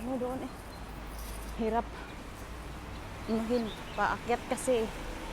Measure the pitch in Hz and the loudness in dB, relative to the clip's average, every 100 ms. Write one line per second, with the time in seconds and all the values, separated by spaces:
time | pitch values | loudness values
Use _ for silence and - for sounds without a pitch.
0 | 233 262 247 254 254 - - - - - | 0 0 0 0 -4 -6 -8 -8 -8 -6
1 | - - - - - - 220 226 - - | -6 -6 -6 -4 -4 0 4 4 2 -6
2 | - - - - - - - - - - | -8 -8 -8 -8 -8 -6 -6 -8 -6 -6
3 | - - - 220 226 247 220 - - - | -6 -6 2 2 4 4 2 -2 -4 4
4 | 208 202 - 240 - 233 262 240 220 - | 4 4 2 2 2 2 6 6 4 0
5 | - - - | -4 -4 -4